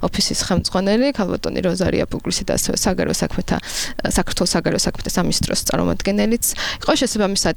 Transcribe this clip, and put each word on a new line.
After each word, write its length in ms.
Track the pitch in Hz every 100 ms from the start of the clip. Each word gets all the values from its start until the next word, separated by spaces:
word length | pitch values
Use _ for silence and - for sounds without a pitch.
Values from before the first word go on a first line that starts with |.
ოფისის 360 | - - - -
ხელმძღვანელი, 640 | - 175 - 185 196 214 269 277
ქალბატონი 440 | 180 - - -
როზარია 400 | 185 180 180 -
პუგლისი 400 | - - - 185
და 80 | 196
ასევე 220 | - - -
საგარეო 400 | - 185 - -
საქმეთა, 400 | 170 - - - - - - -
საქართველოს 460 | - - - - 277
საგარეო 280 | 180 - -
საქმეთა 300 | - - -
სამინისტროს 500 | - 175 - - -
წარმომადგენელიც 800 | - - 175 170 - 202 214 233 - 202 - -
იყო. 160 | - 320
შესაბამისად, 560 | 247 214 196 196 175